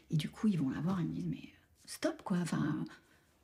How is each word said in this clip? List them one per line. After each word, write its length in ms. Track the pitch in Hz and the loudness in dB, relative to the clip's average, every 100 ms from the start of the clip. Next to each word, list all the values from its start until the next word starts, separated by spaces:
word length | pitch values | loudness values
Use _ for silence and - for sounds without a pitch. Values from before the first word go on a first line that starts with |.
| - | -2
Et 60 | 160 | 0
du 120 | - | 0
coup, 200 | - 220 | 0 2
ils 100 | 180 | 4
vont 120 | 131 | 2
la 100 | - | 0
voir 200 | 160 190 | 0 0
et 40 | |
me 80 | 160 | 0
disent : « 140 | 165 175 | -2 -4
Mais 200 | - - - _ _ - | -4 -8 -20 _ _ -16
stop, 340 | - 311 320 | -2 -2 -2
quoi, 140 | - 175 | 0 0
enfin, 460 | 170 - 151 - - - - - _ _ | 2 2 2 0 -4 -8 -20 -20 _ _